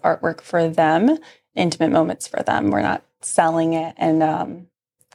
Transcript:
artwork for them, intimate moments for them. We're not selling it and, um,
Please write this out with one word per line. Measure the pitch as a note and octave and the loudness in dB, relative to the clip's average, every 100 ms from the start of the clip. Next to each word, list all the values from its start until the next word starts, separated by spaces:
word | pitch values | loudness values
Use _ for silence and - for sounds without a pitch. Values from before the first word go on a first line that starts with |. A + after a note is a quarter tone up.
artwork | - D#3+ E3+ D#3+ | 0 0 -2 -6
for | - F3 E3 | -4 0 0
them, | E3 D#3+ D#3+ A3+ D#4 - - _ - | 2 2 4 2 2 -4 -20 _ -2
intimate | F3+ - D#3+ | -2 0 0
moments | - D#3+ - - | 2 0 -4 -8
for | - | -6
them. | - - G2+ | -2 0 0
We're | G#2 | 0
not | - - - _ | -2 -4 -8 _
selling | - - E3 E3 E3 | -2 0 2 0 0
it | E3 D#3+ - | -2 -6 -4
and, | E3 D#3+ | 0 2
um, | D#3 E3 - E3+ F3+ _ _ _ _ | 2 0 -6 -10 -18 _ _ _ _